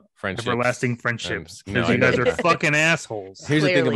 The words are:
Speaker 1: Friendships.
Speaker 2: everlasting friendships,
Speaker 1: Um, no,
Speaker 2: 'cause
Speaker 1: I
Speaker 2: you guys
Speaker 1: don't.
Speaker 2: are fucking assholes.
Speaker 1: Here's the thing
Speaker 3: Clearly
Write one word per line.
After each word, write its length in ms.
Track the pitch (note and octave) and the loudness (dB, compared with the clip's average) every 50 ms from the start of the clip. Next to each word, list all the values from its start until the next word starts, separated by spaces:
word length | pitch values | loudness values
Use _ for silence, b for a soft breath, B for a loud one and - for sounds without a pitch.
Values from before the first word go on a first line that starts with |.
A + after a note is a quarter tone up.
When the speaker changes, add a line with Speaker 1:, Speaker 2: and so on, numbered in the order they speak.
| _ _ _ | _ _ _
Speaker 1:
Friendships. 320 | _ - G2 F#2+ A#2+ A2+ B2 | _ -8 -8 -6 -6 -4 -2
Speaker 2:
everlasting 480 | A#2+ A#2+ B2 B2 A#2+ - - B2 A#2+ | -2 0 0 0 0 0 -2 -2 -2
friendships, 640 | A#2+ - B2 A#2 A2 - - A2+ F#2+ D2+ - - - - | -2 -2 -4 -4 -4 -4 -6 -6 -8 -8 -12 -18 -18 -10
Speaker 1:
Um, 80 | G2 G2+ | -4 -2
no, 60 | B2 | 0
Speaker 2:
'cause 80 | - - | 0 2
Speaker 1:
I 20 | - | 2
Speaker 2:
you 40 | B2 | 2
guys 160 | B2+ B2+ B2 | 4 2 2
Speaker 1:
don't. 120 | B2 A#2+ B3 | 2 2 0
Speaker 2:
are 40 | - | 0
fucking 380 | - - E3+ E3 - - D#3 D3 | 0 2 2 2 2 2 0 2
assholes. 680 | D3+ D#3 E3 E3+ D3 - - A#2 G#2 F#2+ F#2+ F#2+ - - | 2 2 2 2 0 -2 -8 -10 -10 -10 -12 -16 -10 -4
Speaker 1:
Here's 160 | - D3 D#3 | 0 0 2
the 60 | D3+ C#3+ | 2 4
thing 60 | - - | 2 2
Speaker 3:
Clearly 80 | E3 - A2+ | 2 2 2